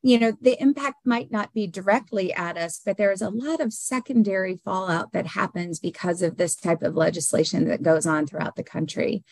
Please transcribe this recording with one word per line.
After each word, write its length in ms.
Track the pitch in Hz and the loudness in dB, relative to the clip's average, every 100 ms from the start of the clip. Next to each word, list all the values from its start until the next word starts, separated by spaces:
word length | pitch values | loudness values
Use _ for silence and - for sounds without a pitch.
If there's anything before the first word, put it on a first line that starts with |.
you 160 | 254 240 | 4 6
know, 140 | 226 214 | 4 2
the 220 | 254 254 | 2 4
impact 460 | 269 285 277 - 254 | 2 2 -2 -4 -2
might 240 | 233 - | -2 -2
not 240 | 214 202 220 | -6 -4 -4
be 100 | 202 | -4
directly 640 | 190 190 226 214 214 185 | -2 2 2 0 -4 -2
at 220 | - 175 170 | -2 -6 -4
us, 240 | 170 - - | -6 -4 -4
but 120 | 196 | 0
there 140 | 202 | 2
is 120 | 196 | 2
a 80 | 214 | -2
lot 300 | 214 277 320 | -4 -2 -2
of 120 | 254 | -2
secondary 840 | - - 254 240 240 208 190 190 185 | -4 -4 -4 2 4 4 2 0 -4
fallout 540 | - 190 190 170 - | -4 -2 0 -2 -2
that 120 | - 165 | -4 -4
happens 540 | - 196 180 175 165 | -2 -2 -2 -6 -6
because 420 | 170 - 180 175 | -8 -4 -4 0
of 160 | 175 - | 0 0
this 180 | 175 - | -2 0
type 280 | 175 165 | 0 0
of 120 | 170 165 | 0 2
legislation 720 | 160 170 - - 160 175 160 | 2 0 0 0 2 2 0
that 140 | - | 2
goes 240 | 160 160 160 | 2 2 2
on 220 | 156 147 | 0 -2
throughout 300 | 160 160 - | -4 -6 -6
the 60 | |
country. 600 | - 165 160 - - - - | -8 -6 -4 -2 -2 -2 -8